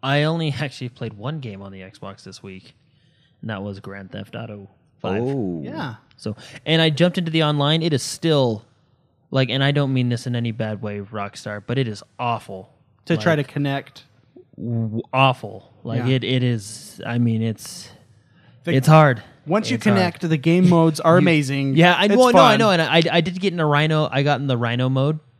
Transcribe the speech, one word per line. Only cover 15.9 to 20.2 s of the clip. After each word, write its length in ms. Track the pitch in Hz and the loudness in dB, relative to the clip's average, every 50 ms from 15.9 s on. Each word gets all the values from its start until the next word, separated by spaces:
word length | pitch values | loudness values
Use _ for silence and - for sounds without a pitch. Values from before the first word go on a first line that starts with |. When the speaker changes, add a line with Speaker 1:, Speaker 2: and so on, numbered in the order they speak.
| 113 120 120 | -6 -4 -2
Speaker 3:
Yeah. 80 | 123 131 | 0 -2
Speaker 1:
it, 80 | 131 120 | 0 -2
it 180 | - 127 131 123 | -2 -2 0 0
is, 600 | 123 120 110 101 104 - - - - - - - | 0 -2 -2 -6 -10 -16 -18 -20 -20 -20 -16 -10
I 140 | - 120 120 | -6 -2 0
mean, 240 | 120 117 113 110 113 | 0 0 0 0 -2
it's, 480 | 113 110 - - - - - - - - _ _ _ _ _ _ _ _ _ _ _ _ _ _ | -4 -6 -6 -12 -18 -16 -18 -20 -20 -20 _ _ _ _ _ _ _ _ _ _ _ _ _ _
Speaker 3:
The 80 | 170 170 | 0 0
Speaker 1:
it's 120 | 135 127 | 2 6
hard. 360 | - 156 156 156 143 127 113 - - - _ _ | 8 8 8 8 6 4 0 -6 -20 -20 _ _
Speaker 3:
Once 220 | 151 165 214 214 - | -2 -2 -2 -2 -2
you 40 | 254 | -6
Speaker 1:
It's 100 | 226 - | -2 0
hard. 120 | 220 202 196 | 2 2 2
Speaker 3:
connect, 280 | 185 175 170 - | 2 0 -2 -4